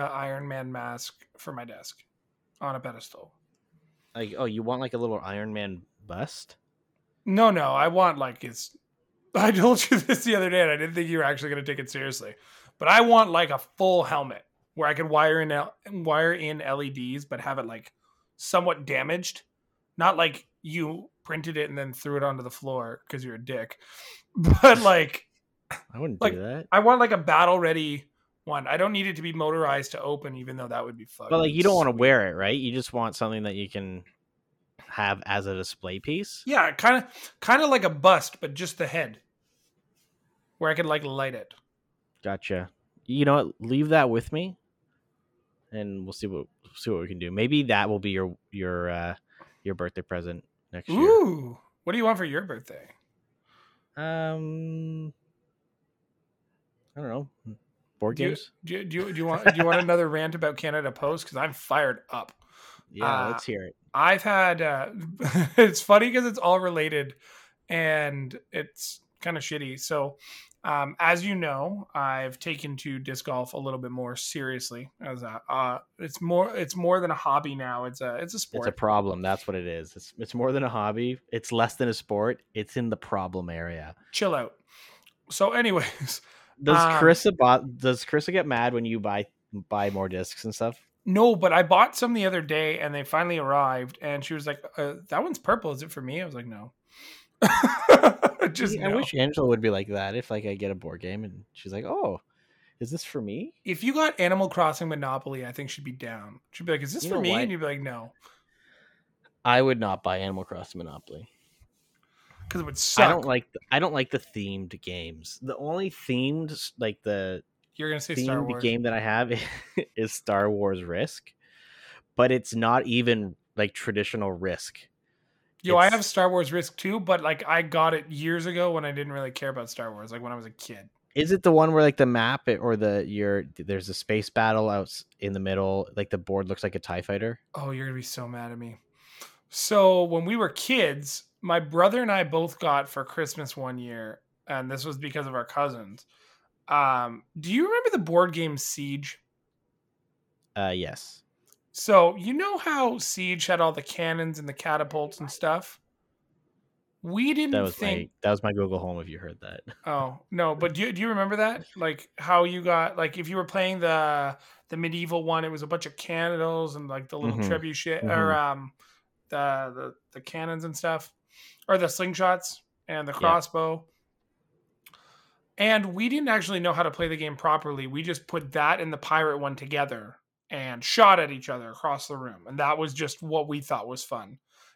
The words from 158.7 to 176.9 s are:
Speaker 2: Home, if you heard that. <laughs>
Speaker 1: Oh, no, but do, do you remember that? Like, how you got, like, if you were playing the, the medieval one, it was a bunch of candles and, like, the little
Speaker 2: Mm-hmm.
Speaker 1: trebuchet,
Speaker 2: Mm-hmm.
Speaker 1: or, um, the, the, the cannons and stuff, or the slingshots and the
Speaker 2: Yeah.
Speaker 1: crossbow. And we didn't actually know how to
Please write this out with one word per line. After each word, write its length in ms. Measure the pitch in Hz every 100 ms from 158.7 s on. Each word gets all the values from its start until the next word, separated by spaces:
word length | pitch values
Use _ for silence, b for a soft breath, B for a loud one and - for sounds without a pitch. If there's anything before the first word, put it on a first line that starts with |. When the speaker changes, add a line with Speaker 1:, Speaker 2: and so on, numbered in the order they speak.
| 90
Speaker 2:
Home, 200 | 90 85
if 80 | 85
you 100 | 78
heard 220 | 78 -
that. 220 | 50 - -
<laughs> 60 | - 160
Speaker 1:
Oh, 340 | 143 131 135 -
no, 240 | 175 160
but 200 | 151 170
do, 160 | 156 233
do 80 | 180
you 80 | 226
remember 280 | 208 196 208
that? 300 | 220 226 - 180
Like, 340 | 160 151 - -
how 260 | 151 175
you 180 | 175 180
got, 340 | 175 165 165 170
like, 200 | 160 180
if 120 | 160
you 80 | 185
were 80 |
playing 340 | 175 196 185 185
the, 560 | 165 156 151 147 139 135 b b -
the 80 | 165
medieval 460 | 165 170 170 170
one, 200 | 160 160
it 60 | 160
was 120 | 156
a 40 | 151
bunch 180 | 165 147
of 100 | -
candles 800 | - 165 170 165 165 165 156 147
and, 120 | 139
like, 200 | 135 135
the 100 | 147
little 200 | 117 110
Speaker 2:
Mm-hmm. 0 |
Speaker 1:
trebuchet, 640 | 98 92 160 139 165 160 -
Speaker 2:
Mm-hmm. 20 |
Speaker 1:
or, 240 | 165 160
um, 380 | 151 143 139 135 _ b b b _ -
the, 420 | 143 143 135 131
the, 200 | 127 131 - _
the 80 | 135
cannons 420 | - 165 165 165
and 120 | 165 147
stuff, 360 | 165 160 - _ _ B B B -
or 100 | 190
the 80 | 165
slingshots 720 | 180 185 175 185 180 - - _ _ -
and 200 | 156 143
the 40 | -
Speaker 2:
Yeah. 160 | 170
Speaker 1:
crossbow. 520 | 170 165 160 160 165 - _ _ _ _ _ _ _ _ _ - b b b b b _ -
And 280 | 214 220 196
we 140 | 180 233
didn't 200 | 294 269
actually 320 | 214 165 185
know 120 | 175
how 120 | 156
to 60 | 165